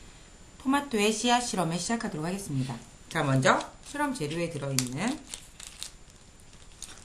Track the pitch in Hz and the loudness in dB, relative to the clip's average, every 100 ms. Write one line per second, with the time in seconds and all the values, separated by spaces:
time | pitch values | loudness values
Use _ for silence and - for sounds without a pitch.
0 | - - - - - - 262 285 285 208 | -20 -20 -20 -20 -20 -10 0 0 2 2
1 | 214 214 247 240 240 185 165 175 180 233 | 4 4 4 4 2 0 0 0 -2 -2
2 | 214 151 165 196 - 135 131 - - - | -2 -4 -4 -4 -2 -2 -2 -4 -12 -20
3 | - 165 143 131 180 254 - - - 294 | -6 0 4 6 6 6 2 -14 -10 -2
4 | 285 - 147 165 170 147 139 131 123 135 | -2 -2 -4 -2 -4 -4 -2 0 0 -2
5 | 226 311 - - - - - - - - | -2 -2 -8 -16 -16 -18 -18 -14 -16 -16
6 | - - - - - - - - - - | -20 -20 -20 -20 -20 -20 -20 -18 -18 -18